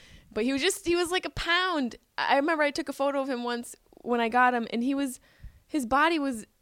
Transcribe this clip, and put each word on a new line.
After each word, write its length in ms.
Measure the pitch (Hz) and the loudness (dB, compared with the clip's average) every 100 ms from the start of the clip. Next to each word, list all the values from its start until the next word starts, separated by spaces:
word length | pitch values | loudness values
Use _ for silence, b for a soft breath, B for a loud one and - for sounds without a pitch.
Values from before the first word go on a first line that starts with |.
| b b b | b b b
But 100 | - | -4
he 80 | 240 | -2
was 100 | 269 | 0
just, 240 | 320 381 339 | 0 0 0
he 100 | 349 | 0
was 140 | 339 | 0
like 160 | 370 349 | -2 -4
a 40 | |
pound. 640 | - 330 339 370 330 247 - _ - | -6 0 0 2 0 -2 -6 _ -4
I 180 | - 269 | 2 2
remember 280 | 294 320 | 4 2
I 80 | 294 | 0
took 180 | 285 302 | 0 -6
a 40 | |
photo 280 | 269 277 277 | -2 -2 0
of 80 | 269 | -2
him 140 | 247 | -4
once 320 | 240 240 240 - _ - | -4 -6 -8 -16 _ -12
when 180 | - 240 | -2 0
I 80 | 233 | 2
got 260 | 247 254 | 4 4
him, 140 | 247 233 | 2 -2
and 120 | 226 | -2
he 100 | 247 | 0
was, 280 | 277 277 247 b b b b b | 0 -2 -6 b b b b b
his 180 | 311 233 | -4 0
body 340 | 262 311 339 | 2 2 2
was 260 | 277 233 - _ | -2 -4 -10 _